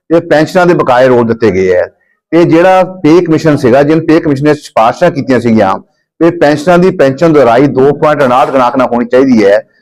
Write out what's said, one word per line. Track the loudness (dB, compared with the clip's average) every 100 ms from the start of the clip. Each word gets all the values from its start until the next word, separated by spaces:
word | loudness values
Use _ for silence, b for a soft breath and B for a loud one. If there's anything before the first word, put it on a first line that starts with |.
| b
ਤੇ | -4 0
ਪੈਨਸ਼ਨਾਂ | -2 0 0 0
ਦੇ |
ਬਕਾਏ | 0 0 2 2
ਰੋਲ | 2 0
ਦਿੱਤੇ | -2 -2
ਗਏ | 0 0 0
ਹੈ। | -4 -8 _ _ _
ਤੇ | 0
ਜਿਹੜਾ | 2 2 2 2
ਪੇ | 0 -2 0 2
ਕਮਿਸ਼ਨ | 2 0 0 0
ਸੀਗਾ, | 0 2
ਜਿਹਨ | 2 0 0
ਪੇ | 0
ਕਮਿਸ਼ਨ | 0 -2 -2
ਨੇ |
ਸਿਫਾਰਸ਼ਾਂ | -4 -4 -2 -2 0 -2
ਕੀਤੀਆਂ | -2 -4 -2
ਸੀਗੀਆਂ | 0 0 0 -4 -10 _ _ -4
ਵੀ | -2
ਪੈਨਸ਼ਨਾਂ | 0 0 0 0 0
ਦੀ | 0
ਪੈਨਸ਼ਨ | 0 -2 0 0
ਦੁਹਰਾਈ | 2 2 2 0
ਦੋ | 0 0
ਪੁਆਇੰਟ | 0 -2 0
ਉਨਾਹਠ | 0 0 0
ਗੁਣਾਂਕ | -2 -2 -2
ਨਾਲ | -2
ਹੋਣੀ | -4 -2
ਚਾਹੀਦੀ | 0 2 2 2
ਹੈ, | 0 -2 _